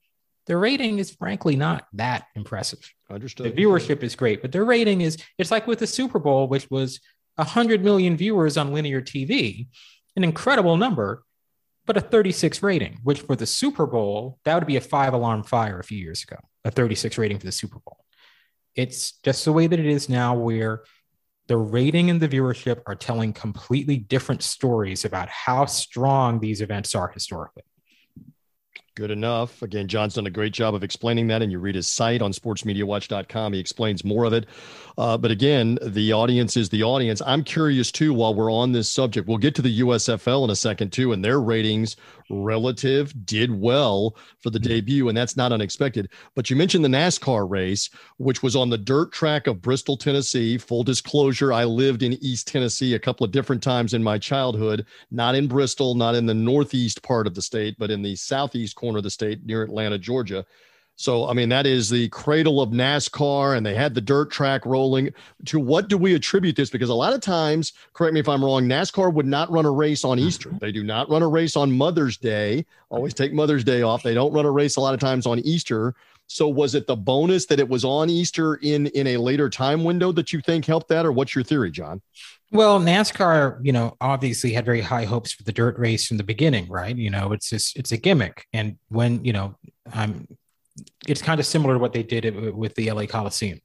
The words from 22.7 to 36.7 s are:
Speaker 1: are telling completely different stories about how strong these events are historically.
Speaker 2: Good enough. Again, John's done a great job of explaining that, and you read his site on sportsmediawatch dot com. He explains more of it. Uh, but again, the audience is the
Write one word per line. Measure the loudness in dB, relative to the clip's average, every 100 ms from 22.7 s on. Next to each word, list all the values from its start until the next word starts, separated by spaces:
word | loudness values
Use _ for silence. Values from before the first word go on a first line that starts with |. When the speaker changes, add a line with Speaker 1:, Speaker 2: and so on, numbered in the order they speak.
| -4 -6
Speaker 1:
are | -10
telling | -4 -2 -2
completely | -4 -8 -10 -2 -2 0 -2
different | 0 -2 0 -4
stories | -4 -2 0 0 -2 -4
about | -6 -6 -6
how | -6 -2 0 0
strong | -2 -6 -2 2 2 2 0
these | -2 -4
events | -4 -4 -4 -4
are | -4
historically. | -6 -10 -10 -12 -18 _ _ _ _ _ -20 -20 _ _ _ _ -20 _ -10
Speaker 2:
Good | -6
enough. | -4 -2 -2 -4 -8
Again, | -8 -6 -4
John's | -2 -2 -2
done | -6
a |
great | -4 -4
job | -2 -2
of | -2
explaining | -6 -4 -2 0 2
that, | 0
and | 0
you | -2
read | -4 -4
his | -4
site | -2 0 0
on | -2
sportsmediawatch | -4 -6 -6 -4 -4 -2 -4 -6
dot | -8 -6
com. | -6 -4
He | -4
explains | -6 -4 -2 -2
more | 0 2 2
of |
it. | 2 -2 -10 -20 -20 -14 -4
Uh, | 0 0
but | 0
again, | 2 2 4 2 0
the | -2 0 2
audience | 4 4 4 2 2
is |
the | 0